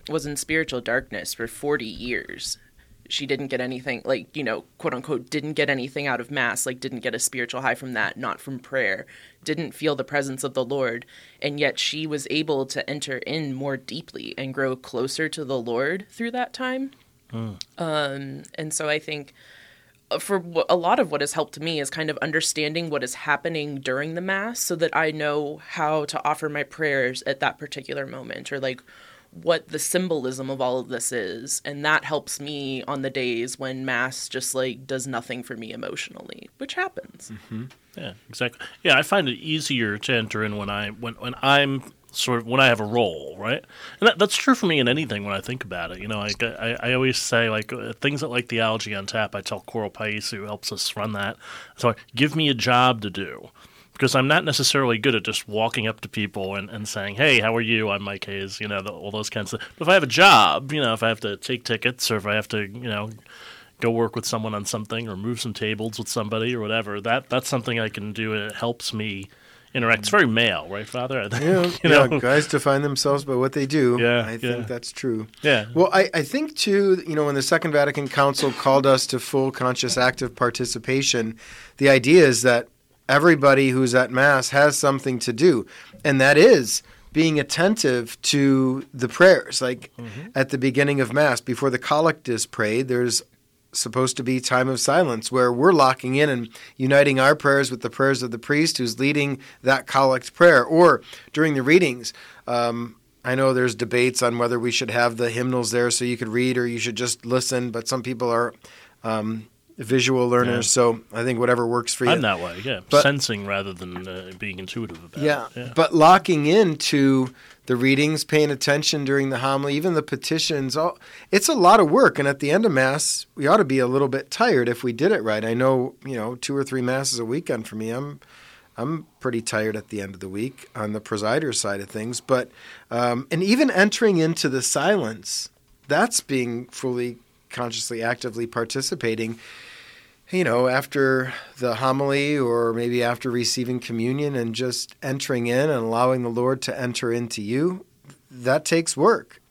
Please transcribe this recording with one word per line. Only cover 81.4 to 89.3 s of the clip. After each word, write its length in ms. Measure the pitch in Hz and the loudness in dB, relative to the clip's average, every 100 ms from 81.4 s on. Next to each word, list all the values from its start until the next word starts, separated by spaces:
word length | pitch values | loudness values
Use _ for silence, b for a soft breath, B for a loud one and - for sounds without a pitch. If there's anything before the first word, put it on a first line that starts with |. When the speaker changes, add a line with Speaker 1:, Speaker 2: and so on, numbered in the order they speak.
| B B B - | B B B 2
Speaker 3:
the 120 | 139 | 6
idea 380 | 135 123 175 147 | 6 8 8 8
is 160 | 117 | 6
that 240 | 127 117 - _ _ _ - | 4 4 2 _ _ _ 2
everybody 640 | 139 165 156 139 139 139 | 4 6 8 8 8 6
who's 260 | 127 131 | 4 4
at 160 | 123 123 | 4 4
Mass 380 | 127 143 139 127 | 4 6 4 4
has 300 | 139 147 139 | 6 6 6
something 400 | 143 139 135 127 | 2 2 0 -2
to 120 | 123 | -2
do, 360 | 117 175 127 - B B B | 4 4 4 0 B B B
and 140 | 151 139 | 0 4
that 160 | 135 147 | 6 10
is 440 | 214 196 110 - b b b | 10 8 4 -4 b b b
being 260 | 151 165 151 | 2 2 2
attentive 800 | 139 - 180 220 147 123 117 - | 0 2 2 2 2 0 -2 -6
to 640 | - 143 139 135 131 135 - | 0 2 4 4 4 0 -6
the 140 | 127 123 | -6 -4
prayers. 520 | - 180 | 6 8